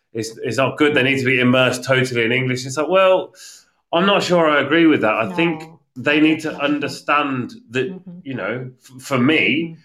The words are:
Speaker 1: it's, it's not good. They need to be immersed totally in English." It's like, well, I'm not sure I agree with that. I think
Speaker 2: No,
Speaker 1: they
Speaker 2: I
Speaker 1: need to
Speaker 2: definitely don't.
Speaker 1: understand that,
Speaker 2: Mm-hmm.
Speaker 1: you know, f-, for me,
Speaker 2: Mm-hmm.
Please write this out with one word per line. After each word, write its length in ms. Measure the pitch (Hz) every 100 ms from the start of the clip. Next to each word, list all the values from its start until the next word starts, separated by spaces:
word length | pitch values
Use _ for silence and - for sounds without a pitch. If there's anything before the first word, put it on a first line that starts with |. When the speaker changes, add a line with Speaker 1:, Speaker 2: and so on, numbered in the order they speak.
| _
Speaker 1:
it's, 220 | 113 107 -
it's 180 | 127 113
not 220 | 131 -
good. 160 | 147
They 80 | 147
need 160 | 127 135
to 80 | 123
be 120 | 127
immersed 440 | 123 131 123 117
totally 400 | - 131 127 120
in 80 | 113
English." 320 | 127 131 123
It's 140 | 131 139
like, 100 | 147
well, 460 | 190 190 185 - - - - _ _ _
I'm 140 | 160 196
not 160 | 190
sure 260 | - 175 160
I 120 | 147
agree 240 | 143 165 165
with 160 | 131
that. 120 | 110
I 160 | 107 113
think 260 | 175 170 160
Speaker 2:
No, 200 | 160 - _ 131
Speaker 1:
they 200 | 123 151
Speaker 2:
I 40 |
Speaker 1:
need 200 | 156 156
to 80 | 156
Speaker 2:
definitely 80 | 131 143
don't. 60 |
Speaker 1:
understand 800 | 147 139 - - 147 143 131 113 110 -
that, 200 | 123 190
Speaker 2:
Mm-hmm. 260 | 185 180 175
Speaker 1:
you 120 | 139
know, 360 | 120 95 123 131 -
f-, 200 | - 127
for 160 | - 131
me, 240 | 127 156 - 143
Speaker 2:
Mm-hmm. 160 | 170 165